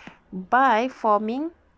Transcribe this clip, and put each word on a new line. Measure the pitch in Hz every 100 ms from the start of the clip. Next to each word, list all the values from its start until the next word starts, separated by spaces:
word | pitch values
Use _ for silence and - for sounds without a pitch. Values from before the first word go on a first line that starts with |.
| - - _
by | 185 185 240 269 214 254
forming | - 226 208 214 247 320 - _